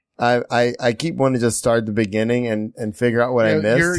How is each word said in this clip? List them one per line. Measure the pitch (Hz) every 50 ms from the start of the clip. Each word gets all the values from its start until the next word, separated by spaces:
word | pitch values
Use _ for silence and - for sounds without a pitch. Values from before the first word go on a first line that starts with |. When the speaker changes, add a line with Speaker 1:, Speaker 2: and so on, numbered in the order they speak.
| _ _ _ -
Speaker 1:
I, | 117 120 123 120 117 -
I, | 123 117 120 123 120 -
I | 127 120 117
keep | 110 151 165 165
wanting | 123 135 135 131 120
to | 117 117
just | 110 -
start | - 123 117 117 110 110
the |
beginning | 107 110 110 101 101 107 110 117 120 123 123 117
and, | 110 107 107 110 - -
and | 120 107 104
figure | - 123 120 113 117
out | 120 127 127
what | 120 113 110
I | 107
Speaker 2:
Yeah, | 104
Speaker 1:
missed. | 104 107 117 135
Speaker 2:
your, | 170 175 180